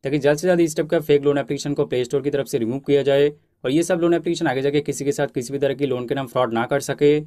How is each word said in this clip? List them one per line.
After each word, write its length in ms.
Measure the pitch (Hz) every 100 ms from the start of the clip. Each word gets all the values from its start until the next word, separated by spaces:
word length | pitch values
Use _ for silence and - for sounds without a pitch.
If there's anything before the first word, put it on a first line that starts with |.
ताकि 140 | 135 147
जल्द 200 | 135 147
से 80 | 180
जल्द 120 | 175
इस 160 | 170 160
टाइप 120 | 156
का 100 | 170
फेक 240 | 151 147
लोन 140 | 143 143
एप्लीकेशन 360 | 123 139 147
को 100 | 143 143
प्ले 180 | 127
स्टोर 180 | 123 139
की 80 | 135
तरफ 160 | 139 131
से 120 | 135
रिमूव 200 | 113 135
किया 220 | - 143
जाए 260 | 135 139 147 147 _ _
और 60 | 127
ये 120 | 147
सब 180 | 165 180
लोन 140 | 170
एप्लीकेशन 320 | 170 160 170 165
आगे 160 | 127
जाके 180 | 139 147
किसी 240 | 147 139
के 80 | 143
साथ 160 | 143 143
किसी 180 | - 120
भी 60 | 139
तरह 160 | 139
की 120 | 131 131
लोन 200 | 123 123
के 80 |
नाम 120 | 139 135
फ्रॉड 260 | 127 123
ना 100 | 113 120
कर 140 | 139
सके। 380 | 135 131 147 151